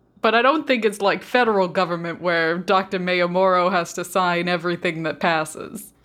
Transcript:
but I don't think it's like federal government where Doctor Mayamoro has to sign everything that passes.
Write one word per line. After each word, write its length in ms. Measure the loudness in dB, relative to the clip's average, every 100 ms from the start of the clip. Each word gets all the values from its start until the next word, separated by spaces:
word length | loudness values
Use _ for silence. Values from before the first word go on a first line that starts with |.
| _ _
but 120 | 0 4
I 60 |
don't 240 | 4 2 0
think 160 | 0
it's 160 | 0 0
like 220 | 0 0
federal 440 | 0 2 2 2 0
government 520 | 0 -2 -2 -6 -4
where 380 | -2 0 0 -2
Doctor 400 | 0 0 0 -4
Mayamoro 720 | -2 0 0 2 4 4 2
has 200 | 0 -2
to 100 | -6
sign 440 | -4 0 0 0 0
everything 540 | -2 -2 -2 -4 -4
that 180 | -6 -2
passes. 720 | 0 0 -2 -8 -12 -14 -16 _